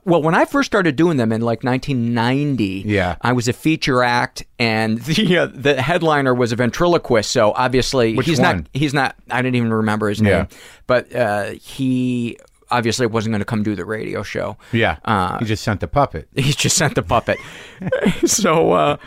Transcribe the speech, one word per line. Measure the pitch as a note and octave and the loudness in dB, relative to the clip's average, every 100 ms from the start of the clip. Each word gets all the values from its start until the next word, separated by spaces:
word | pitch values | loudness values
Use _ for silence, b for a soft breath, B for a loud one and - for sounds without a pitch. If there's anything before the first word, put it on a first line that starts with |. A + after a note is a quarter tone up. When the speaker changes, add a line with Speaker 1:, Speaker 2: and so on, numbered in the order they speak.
Speaker 1:
well, | - E3 | 0 2
when | D3+ | 2
I | F#3 D#4+ | 2 2
first | C#4+ C4+ | 0 0
started | A3 F3+ B2+ | 0 2 2
doing | E3+ D3+ | 2 2
them | A2+ | 0
in, | A2 | 0
like, | A#2 A#2 | 0 -2
nineteen | C3 C3 C#3 C3 A#2 A#2+ | 0 -2 -2 -2 0 0
ninety, | A#2 C3 D3 C3 G2+ F#2+ G#2+ | 0 0 0 0 -2 -2 0
Speaker 2:
Yeah. | G2+ F2+ F2 | 0 0 -2
Speaker 1:
I | A#2+ | 0
was | B2 A#2 | 0 0
a | |
feature | A#2 D#3 D#3+ - B2+ | -2 0 0 0 2
act, | B2 A#2+ B2 - - - | 2 0 -2 -6 -14 -4
and | A#2 A2 A2 A2+ | 0 2 0 -2
<laughs> | |
the, | A#2 D#3+ G#3 F3 | -2 0 2 2
uh, | C#3 | 0
the | C3+ C#3 C3+ | 0 0 0
headliner | B2+ F3 D#3+ D3 C3+ | 0 0 2 2 2
was | B2 B2 | 2 0
a | A2+ | 0
ventriloquist, | B2 - F3 E3 - A#2 G2 | 0 2 2 2 2 0 2
so | B2+ G#2+ - | 2 2 2
obviously | B2+ B2+ - C3+ A2+ A2+ | 0 2 2 2 2 0
Speaker 2:
Which | C3+ | 0
Speaker 1:
he's | C#3+ | 2
Speaker 2:
one? | F3 G2 | 2 0
Speaker 1:
not, | D2+ | -4
he's | C3 D3 C#3+ | -2 -2 0
not, | E2+ - - | -2 -4 -6
I | A#2+ | -2
didn't | B2+ B2 | 0 0
even | A#2 | 0
remember | A2+ A2 G#2+ G#2+ | 0 0 0 0
his | G2+ | 2
Speaker 2:
Yeah. | G#2 F#2 | 2 2
Speaker 1:
name, | G2 B B B - | 0 B B B -2
but, | B2 - B2 | 0 0 -2
uh, | A2+ G#2 G2+ G2+ | 0 -2 -4 -8
he | - - C3 B2+ B2+ B2 A#2 - - _ - | -12 -4 -2 0 0 -2 -4 -8 -16 _ -6
obviously | A#2+ A2+ G#2+ A#2+ | -2 0 0 -2
wasn't | A2+ A2 | -2 -2
gonna | G#2+ G2 | -4 -2
come | A2 | -2
do | G#2+ G2+ | -2 -4
the | F2+ | -6
radio | A2 - G2 | -8 -8 -8
show. | G#2 - F#2 G#2 B | -8 -8 -8 -10 B
Speaker 2:
Yeah. | A2+ G#2+ D#2 - | 0 0 0 -2
Speaker 1:
Uh, | G#2 F#2 - | 0 0 -2
Speaker 2:
He | A2 | -4
just | A2 | -4
sent | - G2+ | -4 -4
the | - | -2
puppet. | - C3+ D#2+ - | 0 -2 -4 -8
Speaker 1:
<laughs> | - | -4
He | C3+ | -2
just | C#3 - - | 0 0 0
sent | D#3 - | 0 -2
the | |
puppet. | F#2 A#2 - G2+ B B B B | 0 0 0 -4 B B B B
<laughs> | F#3 - G#3+ - F4 | -6 -2 0 0 0
So, | - G3 D#3+ E3 | 0 2 2 2
uh, | F3 D3+ C#3 | 2 2 -2